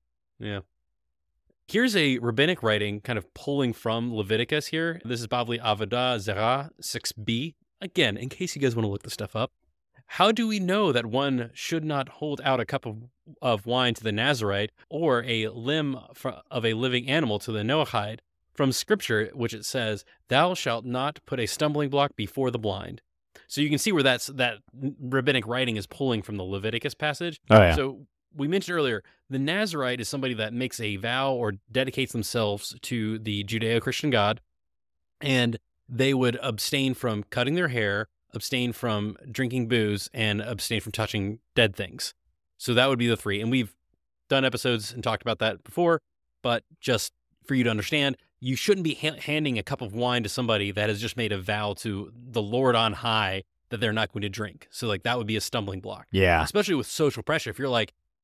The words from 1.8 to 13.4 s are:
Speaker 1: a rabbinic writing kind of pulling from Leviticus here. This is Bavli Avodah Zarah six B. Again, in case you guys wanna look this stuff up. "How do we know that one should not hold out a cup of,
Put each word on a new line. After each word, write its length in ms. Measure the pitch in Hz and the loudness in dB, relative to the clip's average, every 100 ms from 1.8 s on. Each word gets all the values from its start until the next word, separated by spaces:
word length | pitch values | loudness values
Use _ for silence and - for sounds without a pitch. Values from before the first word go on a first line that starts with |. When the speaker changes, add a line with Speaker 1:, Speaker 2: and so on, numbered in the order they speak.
| 254 | 4
Speaker 1:
a 240 | 202 147 127 | 4 4 2
rabbinic 440 | 120 113 156 175 | 0 2 2 4
writing 360 | 113 104 104 104 | 2 2 2 -4
kind 180 | - 110 | -4 -6
of 140 | - | -6
pulling 380 | - - 143 127 | -10 -4 0 0
from 400 | 110 117 113 120 | 0 -2 -2 -2
Leviticus 520 | 113 98 110 120 151 - | -4 0 0 0 -2 -2
here. 340 | 160 170 170 | -4 -4 -4
This 160 | 113 120 | -6 -6
is 80 | 113 | -2
Bavli 320 | 123 120 117 | -2 -2 -2
Avodah 560 | 117 104 104 120 127 117 | 0 0 0 0 0 0
Zarah 520 | 95 98 113 135 143 - | -2 0 2 0 -2 -12
six 320 | - 117 - | -10 -8 -8
B. 420 | - 107 117 160 - _ _ | -6 -2 -2 -2 -10 _ _
Again, 360 | 196 - 123 98 | -4 2 2 0
in 120 | 127 | -6
case 280 | - 180 143 | -6 -6 0
you 60 | |
guys 120 | 131 | 0
wanna 140 | 117 110 | 2 -2
look 160 | 98 | -2
this 80 | - | -8
stuff 240 | - 104 107 | -10 -8 -6
up. 160 | 127 - _ _ _ _ _ | -6 -8 _ _ _ _ _
"How 180 | - 196 | 2 4
do 160 | 233 226 | 4 0
we 100 | 208 | 0
know 320 | 180 202 196 | 0 2 4
that 160 | 120 117 | 2 0
one 440 | 123 139 127 117 | 0 0 0 -2
should 300 | - - 165 | -8 -4 -4
not 240 | 156 143 131 | -2 -2 -4
hold 320 | - 151 143 | -6 -8 -4
out 160 | 147 127 | 0 0
a 60 | |
cup 200 | 113 139 120 | 0 -4 -6
of, 100 | 110 120 _ - - | -10 -14 _ -20 -4